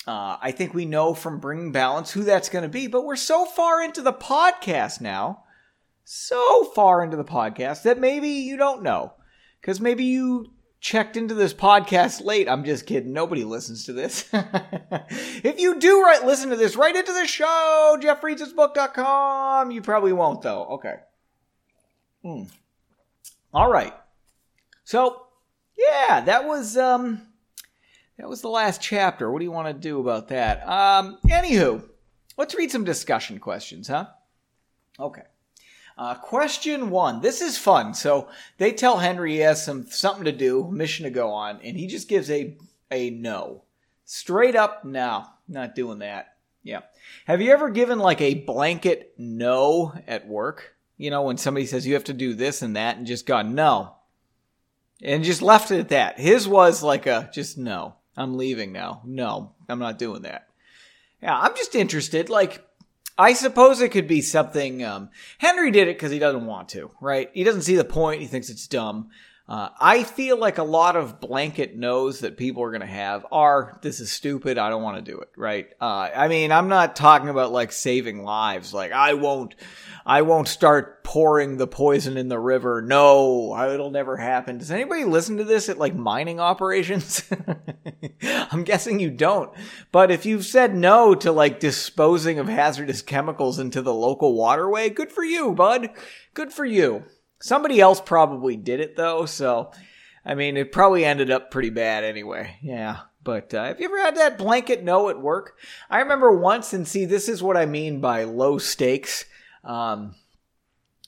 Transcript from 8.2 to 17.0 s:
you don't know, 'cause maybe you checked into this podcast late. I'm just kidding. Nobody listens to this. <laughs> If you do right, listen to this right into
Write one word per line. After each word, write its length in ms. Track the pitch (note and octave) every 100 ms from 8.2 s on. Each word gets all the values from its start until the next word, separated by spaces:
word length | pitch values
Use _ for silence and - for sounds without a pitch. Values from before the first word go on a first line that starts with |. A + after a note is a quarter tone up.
| D4
you 280 | C#4 C4 C4+
don't 260 | C#4 B3+
know, 300 | E3 F#2 - _ _ _ _ _
'cause 180 | - F#3+
maybe 240 | A#3 A#3+
you 480 | B3+ B3+ B3+ B3 A3 _ _ _
checked 360 | - A3 G#3+ A3+
into 180 | A3+
this 180 | A3 G3
podcast 720 | - G3 G3+ F3+ F3+ F3 -
late. 240 | G3 G#3+ F3+
I'm 160 | C3+
just 220 | C#3 C3+ -
kidding. 260 | C#3+ A#2+
Nobody 320 | D3 E3+ D#3+
listens 400 | G#2+ A2+ - A2+
to 80 | -
this. 380 | B2 D3 - -
<laughs> 120 | G#3+ F#3 F#3 F#3 F3+ - E3+ - - - -
If 160 | C4+ D#4
you 200 | F4+ E4
do 240 | E4+ G4
right, 220 | F#4 D4
listen 260 | B3 C4+ C4+
to 60 | A#3
this 200 | G#3+ G#3+
right 180 | D#4
into 180 | F4+